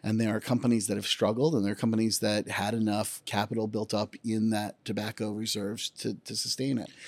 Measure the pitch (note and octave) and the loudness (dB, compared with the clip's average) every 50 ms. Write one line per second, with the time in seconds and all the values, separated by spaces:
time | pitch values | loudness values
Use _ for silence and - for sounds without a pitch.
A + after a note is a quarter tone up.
0 | - G#2+ A2 A2 A2+ A2 G#2 G#2+ - - B2+ B2 - B2 A#2 A2+ G2 - G2+ G2+ | -2 0 2 2 2 2 0 0 0 0 0 2 4 4 2 2 2 0 -2 -2
1 | G2+ - - - A2 G#2 A2+ A#2+ C#3 D#3+ D#3+ A#2 G2 G2+ G#2 - - A#2 A2 A2 | -2 -2 0 2 4 4 4 4 2 2 4 2 2 2 0 0 0 2 2 4
2 | A2+ A2 G#2 - - A2 G#2 G#2 - - G#2 G2+ G2 G#2 A2+ A2+ A2 G#2+ G#2 G#2+ | 2 2 2 2 0 2 2 0 0 -2 -2 -2 0 0 0 2 2 2 2 0
3 | G#2+ - - - - - - G2+ G#2 G#2 A2+ A2+ A2 G#2+ G#2+ G#2+ G#2+ - - G#2 | 0 -2 -4 -10 -8 -2 0 0 0 0 0 -2 -2 0 -2 -2 -2 0 0 0
4 | G#2+ G#2 - - - A#2 A2 A2 G#2+ A2 A2 G#2 G#2 - - _ - - G#2+ G#2 | -2 -2 -6 -8 -4 -2 0 2 2 2 2 0 -2 -4 -8 _ -8 -6 -4 -4
5 | G#2 A2 A2 - A2+ G#2+ G#2 G#2+ A2 A2 - G#2+ G2+ G2 A2 A2 - - - - | -4 -4 -4 -4 -4 -4 -4 -4 -4 -4 -4 -4 -4 -4 -4 -6 -8 -8 -8 -6
6 | - A2+ G#2 A#2 - - A2+ - - - - - C3 C#3 C3+ A2+ F2 - - - | -6 -6 -6 -6 -8 -8 -6 -4 -4 -4 -4 -2 -2 0 0 -2 -2 -6 -12 -16
7 | - | -18